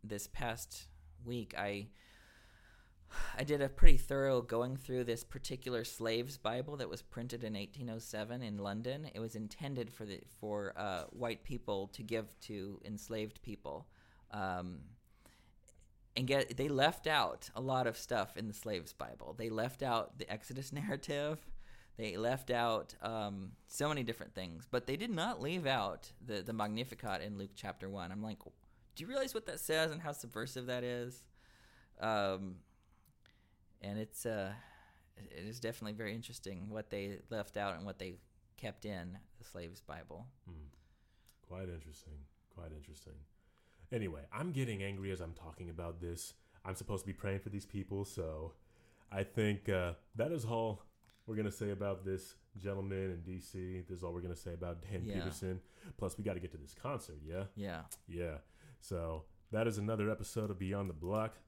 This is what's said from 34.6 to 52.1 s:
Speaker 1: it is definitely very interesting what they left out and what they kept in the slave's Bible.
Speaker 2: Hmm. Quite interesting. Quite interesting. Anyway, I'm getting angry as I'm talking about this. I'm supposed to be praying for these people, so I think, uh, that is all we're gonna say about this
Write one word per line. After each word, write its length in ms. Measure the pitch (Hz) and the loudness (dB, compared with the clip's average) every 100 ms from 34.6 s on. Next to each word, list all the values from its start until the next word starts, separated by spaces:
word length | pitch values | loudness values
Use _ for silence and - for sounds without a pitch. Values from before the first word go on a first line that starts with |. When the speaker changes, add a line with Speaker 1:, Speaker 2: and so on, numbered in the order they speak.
| - - - - - - | -14 -20 -20 -20 -20 -20
Speaker 1:
it 280 | - 65 98 | -16 -10 -10
is 140 | 113 | -6
definitely 320 | 117 120 107 | -6 -6 -8
very 220 | 107 107 | -6 -6
interesting 540 | 113 117 120 - 92 101 | -6 -8 -12 -10 -10 -8
what 220 | 107 107 | -8 -6
they 280 | 101 98 98 - | -6 -4 -8 -6
left 260 | 110 101 - | -6 -4 -2
out 200 | 101 85 | -2 -4
and 80 | |
what 140 | 101 95 | -8 -8
they 160 | 92 90 - - - - | -10 -12 -18 -20 -20 -12
kept 280 | 113 104 | -10 -8
in 340 | 107 95 87 95 - - | -8 -8 -8 -12 -16 -20
the 60 | |
slave's 360 | - 90 85 92 | -16 -12 -12 -14
Bible. 460 | - 76 80 82 123 - - | -14 -14 -12 -14 -16 -18 -18
Speaker 2:
Hmm. 200 | 82 71 - - - _ _ - - - | -16 -16 -20 -20 -20 _ _ -20 -20 -14
Quite 200 | 90 92 | -10 -8
interesting. 460 | 85 76 76 - 73 71 _ _ | -8 -12 -18 -16 -16 -16 _ _
Quite 180 | - 82 76 | -16 -12 -12
interesting. 380 | 71 73 - 69 73 - - _ - - - | -14 -18 -18 -18 -20 -20 -20 _ -20 -20 -6
Anyway, 320 | 120 98 76 71 | -4 -2 -6 -10
I'm 200 | 107 175 | -6 -4
getting 300 | 135 127 101 | -2 -2 -2
angry 280 | 98 98 98 | -4 -4 -4
as 80 | 92 | -4
I'm 120 | 85 | -4
talking 380 | 82 80 80 87 | -8 -14 -12 -10
about 300 | 82 85 82 | -6 -6 -6
this. 340 | 85 85 - - _ - | -6 -6 -10 -14 _ -14
I'm 100 | 92 | -8
supposed 300 | 92 - 98 | -8 -4 -4
to 20 | 98 | -4
be 60 | |
praying 260 | 95 101 98 | -4 -2 -2
for 80 | 101 | -4
these 160 | 101 - | -8 -6
people, 380 | 101 95 98 | -6 -4 -4
so 480 | 101 - 82 78 80 - - - - - - | -4 -4 -4 -4 -8 -10 -20 -20 -20 -20 -8
I 120 | 98 | -4
think, 460 | 98 - 107 101 - | -2 2 2 2 2
uh, 240 | 95 87 85 - 110 | 2 2 -4 -10 -2
that 140 | 127 | -2
is 140 | 165 | 0
all 380 | 113 113 113 101 - _ - - - | 0 0 0 -4 -10 _ -20 -20 -6
we're 100 | 107 | -2
gonna 140 | 104 | -2
say 200 | 101 104 | -2 -4
about 340 | 98 101 92 | -2 -2 -2
this 300 | 95 | -2